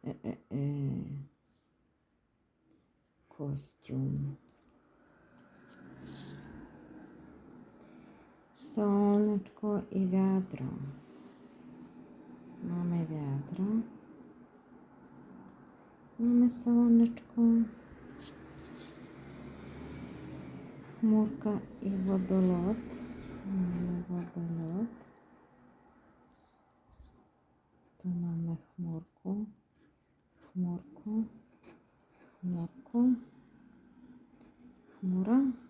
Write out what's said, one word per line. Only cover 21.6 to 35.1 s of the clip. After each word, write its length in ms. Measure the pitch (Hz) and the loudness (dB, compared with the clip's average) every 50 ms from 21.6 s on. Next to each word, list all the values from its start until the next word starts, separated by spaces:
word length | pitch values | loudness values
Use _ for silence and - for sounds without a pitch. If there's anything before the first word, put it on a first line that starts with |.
| - - - - | -6 -10 -14 -8
i 80 | - 196 | -6 -4
wodolot. 960 | 196 190 185 190 196 190 185 185 190 190 185 180 180 175 175 190 226 240 - - - - - - - - - - - - - | -2 0 0 2 2 2 2 4 4 6 6 6 4 2 2 0 0 -2 -4 -10 -12 -12 -12 -12 -12 -12 -12 -12 -12 -10 -6
Mamy 580 | 196 196 190 180 180 175 175 175 180 175 175 175 - | -4 -2 0 0 0 0 -2 -2 -2 -2 -4 -4 -4
wodolot. 840 | 180 175 170 170 - 175 170 165 165 165 165 160 170 190 226 233 - - - - - - - - - - - _ - - - - - _ _ - _ _ _ _ _ _ _ _ _ _ _ _ _ _ _ _ _ _ _ _ - - - - - - _ _ _ _ _ _ _ _ _ _ _ _ _ _ _ | -4 -6 -6 -6 -6 -6 -4 -4 -4 -4 -4 -4 -2 -2 -4 -4 -6 -14 -20 -20 -20 -20 -20 -20 -20 -20 -20 _ -20 -20 -20 -20 -20 _ _ -20 _ _ _ _ _ _ _ _ _ _ _ _ _ _ _ _ _ _ _ _ -20 -20 -20 -20 -20 -20 _ _ _ _ _ _ _ _ _ _ _ _ _ _ _
Tu 100 | _ - | _ -6
mamy 480 | 180 180 175 170 170 170 165 165 165 165 | -4 -4 -2 -2 -2 -2 -2 -2 -4 -4
chmurku. 1080 | - - _ _ - 175 165 165 160 170 _ _ _ _ 190 196 208 214 214 - _ _ _ _ _ _ _ _ _ _ _ _ _ _ _ _ _ - - _ | -6 -10 _ _ -10 -8 -6 -6 -8 -10 _ _ _ _ -6 -4 -4 -6 -8 -12 _ _ _ _ _ _ _ _ _ _ _ _ _ _ _ _ _ -20 -10 _
Хмурку. 720 | 185 180 175 175 175 - - 302 - - 208 214 220 226 - - - - _ _ _ - - - - _ _ _ _ _ _ _ _ - - _ _ | -2 -2 -2 -2 -6 -8 -14 -20 -12 -6 -2 0 0 -2 -2 -6 -18 -20 _ _ _ -20 -20 -20 -20 _ _ _ _ _ _ _ _ -20 -20 _ _
Хмурку. 760 | - 180 180 170 170 - - - - - - 240 240 254 254 233 - - - - - - - - - - - - - - - - - - - - - _ - _ - - _ _ - - - - _ - - - | -4 -4 -4 -4 -4 -8 -10 -16 -18 -2 2 4 4 4 4 2 -2 -16 -20 -20 -20 -20 -20 -20 -20 -20 -20 -20 -20 -20 -20 -20 -20 -20 -20 -20 -20 _ -20 _ -20 -20 _ _ -20 -20 -20 -20 _ -20 -14 -6
Хмура. 540 | 190 185 | -2 0